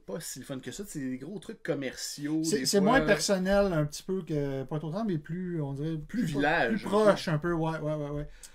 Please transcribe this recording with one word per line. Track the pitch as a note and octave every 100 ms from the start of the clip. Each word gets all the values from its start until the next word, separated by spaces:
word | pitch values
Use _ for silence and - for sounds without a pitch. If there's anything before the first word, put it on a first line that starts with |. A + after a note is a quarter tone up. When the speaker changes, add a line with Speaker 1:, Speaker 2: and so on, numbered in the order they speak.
| -
Speaker 1:
pas | F#3+
si | - C#3+
le | A#2+
fun | C3+
que | B2+
ça. | A#2+ G#3
C'est | D#3
des | C3 B2+
gros | C3+ G3+
trucs | - A3+
commerciaux, | - C#3+ C3 - - - D3 D#3
Speaker 2:
C'est, | D#3+ D3
Speaker 1:
des | C3
Speaker 2:
c'est | G3+
Speaker 1:
fois. | G3 C4
Speaker 2:
moins |
personnel | - G3+ - F#3+ F#3 G3+ G3+
un | E3 D3
petit | -
peu | - F#3+
que | E3+ D3+ C#3 C3+
Pointe-aux-Trembles, | C3 D#3 D#3+ F3 A3+
mais | D#3+
plus, | - E3+ F3+ E3+
on | C#3
dirait, | C#3 D3+ D#3+
Speaker 1:
Plus | D3+ A#3
Speaker 2:
plus | E3
Speaker 1:
village, | C#3+ C#3+ E3 B2+ A2
Speaker 2:
plus | -
proche | G3+ G#3+ F3 -
un | D#3
peu, | F3
ouais, | E3+ D#3+ D#3+
ouais, | D3+
ouais, | D3+ C#3+
ouais. | D3 D3 - -